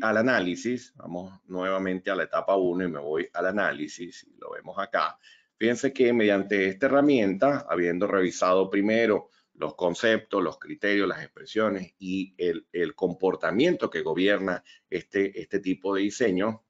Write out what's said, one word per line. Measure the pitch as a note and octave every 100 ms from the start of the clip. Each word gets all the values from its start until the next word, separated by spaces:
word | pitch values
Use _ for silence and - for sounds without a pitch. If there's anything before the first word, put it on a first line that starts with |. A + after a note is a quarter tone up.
al | A2+ G#2+
análisis, | B2 A#2 F2+ E2+ A#2 B2 - -
vamos | F2 F2 F#2+ F#2+ -
nuevamente | F#2 F#2 F#2+ F#2+ F#2 G2+
a | F#2
la |
etapa | D#2 D#2+ - G2
uno | F2+ F2+
y | F2+
me | D2
voy | C#2+ D#2 F2+
al | F2 F#2
análisis, | G2+ F2 C#2+ D2+ - F2 -
y | - _
lo | -
vemos | - - G2
acá, | G2 F2+ D#2+ - - - _ -
fíjense | A2 A#2 C3+
que | C3+ A#2+
mediante | A#2+ G#2+ G2 G2 G2+ F#2+
esta | F#2+ C3+
herramienta, | C#3 D3 C3 G2 F#2+ C3+ C#3 -
habiendo | F2 F2 F2 G2+
revisado | G2 F2+ - F#2 F#2 F#2+
primero | G2+ G#2 A2+ A2+ G2 - _ _
los | - D2+ -
conceptos, | F2 E2+ A2+ A2 - G2+
los | E2 -
criterios, | - D2+ G2+ G2+ F#2+
las | D#2+
expresiones | C#2+ - D#2+ G#2+ A2 G2 F#2 _
y | F#2+ F#2+ F#2+ -
el, | F2 E2 _
el | F2 E2 -
comportamiento | F#2 E2+ F#2+ E2+ E2 F#2+ E3 E3+ A2+
que | D#2+
gobierna | D#2 D#2+ G2 G2+ F#2+ F2+ _ - -
este, | F2 - G2+ G2 -
este | - G2
tipo | F#2 F#2 G2
de | G2
diseño, | G2+ - A#2 F2+ G#2+ A2